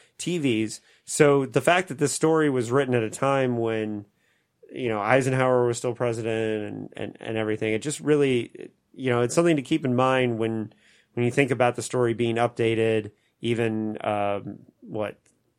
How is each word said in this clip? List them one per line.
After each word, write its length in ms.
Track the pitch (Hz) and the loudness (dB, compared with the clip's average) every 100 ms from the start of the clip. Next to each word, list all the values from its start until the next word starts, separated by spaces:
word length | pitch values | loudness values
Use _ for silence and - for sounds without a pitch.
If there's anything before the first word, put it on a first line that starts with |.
| _ - | _ -10
T 180 | 165 175 | -6 -2
Vs. 440 | 139 110 110 - _ _ | 0 0 -2 -6 _ _
So 420 | - - 147 143 127 | -4 4 6 6 2
the 160 | 139 | 0
fact 260 | 143 175 175 | 4 2 0
that 100 | 127 | -2
this 140 | 143 | -2
story 380 | - 160 160 151 | 2 2 4 2
was 200 | 127 113 | 0 0
written 240 | 131 131 | 0 2
at 80 | 120 | 0
a 80 | 110 | -2
time 460 | - 135 139 127 120 | -2 0 0 0 0
when, 480 | 113 110 107 104 101 _ _ _ _ _ - | -2 -2 -4 -6 -10 _ _ _ _ _ -16
you 200 | 131 123 | -6 -4
know, 100 | 107 | -2
Eisenhower 680 | 104 131 131 131 131 127 120 | 4 4 4 2 4 4 2
was 120 | 117 | 0
still 160 | 123 | -4
president 720 | 117 120 117 113 113 110 107 104 | -2 -2 -2 -4 -2 -2 -4 -6
and, 200 | 107 101 - | -8 -12 -10
and, 180 | 104 - | -10 -10
and 200 | - 110 | -6 -4
everything, 340 | 107 107 110 | -2 -2 -2
it 80 | 110 | -2
just 180 | 151 147 | -4 -4
really, 680 | 147 151 139 120 - - - _ _ | 0 2 4 2 -2 -10 -18 _ _
you 160 | - 127 | -6 0
know, 140 | 120 | 2
it's 120 | 120 | 2
something 220 | 165 170 151 | 2 2 2
to 60 | |
keep 240 | 123 156 139 | 0 -2 0
in 100 | 123 | 2
mind 420 | 131 131 123 110 | 2 2 0 0
when, 360 | 113 110 107 - _ _ _ | -2 -4 -6 -12 _ _ _
when 100 | - | -4
you 80 | 120 | 0
think 180 | 131 131 | 2 0
about 260 | 120 120 120 | 2 0 0
the 60 | |
story 300 | - 127 120 | -4 0 0
being 240 | 113 117 113 | 0 -2 0
updated, 720 | 120 - 113 113 113 110 104 - _ _ | 0 0 0 2 0 0 -4 -12 _ _
even, 540 | 117 117 117 110 110 107 | -4 -2 -2 -2 -6 -6
um, 540 | - 104 101 101 101 - - _ | -4 -2 -2 -4 -8 -16 -20 _
what, 360 | 226 110 104 - _ _ _ | -12 -8 -8 -10 _ _ _